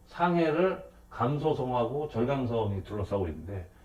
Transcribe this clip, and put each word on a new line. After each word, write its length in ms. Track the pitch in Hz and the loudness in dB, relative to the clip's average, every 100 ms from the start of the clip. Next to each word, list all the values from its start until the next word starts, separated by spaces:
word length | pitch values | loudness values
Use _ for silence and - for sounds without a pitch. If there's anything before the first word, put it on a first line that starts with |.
| - | -12
상해를 800 | - 175 170 160 156 190 170 - - - | 0 2 4 4 4 2 0 -8 -20 -10
감소성하고 1000 | - 120 147 156 135 127 123 113 147 - | -2 0 2 0 0 0 0 0 -2 -2
절강성이 720 | 113 123 139 120 113 104 98 | 0 0 0 0 0 0 -2
둘러싸고 440 | - 104 92 101 85 | -4 -6 -2 -2 -2
있는데, 380 | 76 85 95 87 - | -4 -8 -8 -10 -16